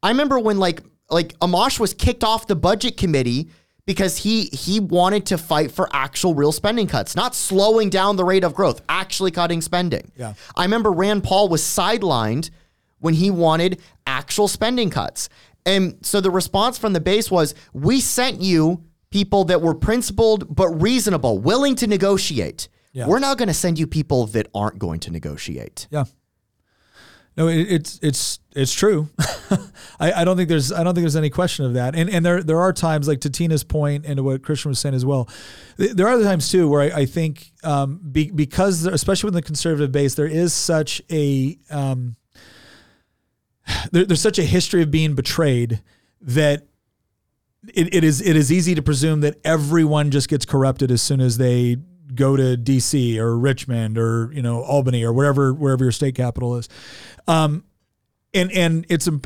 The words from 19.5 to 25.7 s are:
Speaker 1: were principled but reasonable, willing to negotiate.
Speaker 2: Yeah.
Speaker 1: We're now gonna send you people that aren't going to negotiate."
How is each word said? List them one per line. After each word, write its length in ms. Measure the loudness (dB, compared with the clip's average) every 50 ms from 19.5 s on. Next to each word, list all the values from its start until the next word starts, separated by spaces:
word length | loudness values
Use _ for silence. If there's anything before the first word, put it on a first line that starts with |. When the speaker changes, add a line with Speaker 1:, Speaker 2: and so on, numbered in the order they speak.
| 2 2
Speaker 1:
were 140 | 2 0 0
principled 760 | 0 0 0 0 0 -2 -4 0 2 2 2 2 0 -2 -6 0
but 140 | 0 2 2 2 0
reasonable, 580 | 0 2 2 2 2 0 0 0 0 0 0 0
willing 360 | 0 0 2 2 2 2 0
to 120 | 0 0
negotiate. 800 | 0 0 2 2 2 2 2 0 -2 -4 -4 -4 -4 -6 -12 -16 -16 _ _ _ _
Speaker 2:
Yeah. 160 | _ -6 0
Speaker 1:
We're 120 | 0 2 2
now 160 | 2 0 0
gonna 180 | 0 0 -2 0
send 260 | 0 0 -2 0 0
you 80 | -2
people 380 | -2 -2 -4 -2 0 0 0 0
that 200 | 0 -2 -4 -4 -2 _
aren't 260 | -4 -4 -4 -4 -6
going 200 | -6 -6 -6 -6
to 100 | -8 -8
negotiate." 760 | -10 -8 -8 -8 -10 -10 -10 -10 -10 -10 -12 -14